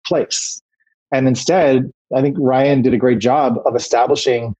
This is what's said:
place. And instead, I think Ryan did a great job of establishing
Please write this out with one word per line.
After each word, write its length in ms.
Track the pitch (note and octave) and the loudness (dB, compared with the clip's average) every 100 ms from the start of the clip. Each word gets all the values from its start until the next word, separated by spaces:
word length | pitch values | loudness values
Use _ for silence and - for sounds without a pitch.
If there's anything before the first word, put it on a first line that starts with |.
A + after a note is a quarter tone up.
| - | -4
place. 540 | E3 - - - - _ _ _ _ - | -4 -2 -6 -10 -12 _ _ _ _ -6
And 140 | C3+ C3 | -2 0
instead, 640 | B2+ - F#3 D3+ C3 C3 - - | 0 0 2 4 2 0 -10 -6
I 60 | C3 | -2
think 160 | C#3 C#3 | -2 0
Ryan 440 | C3 C3 C#3 C#3 | 0 2 2 2
did 100 | B2+ | 2
a 60 | A#2+ | 2
great 200 | B2+ A#2 | 2 2
job 420 | A2+ C#3+ C3+ A#2 | 2 2 0 0
of 100 | C3 | -2
establishing 800 | A#2 - A#2+ B2+ C#3 - A#2+ A#2 G#2 | -4 -2 0 2 0 0 -2 -4 -12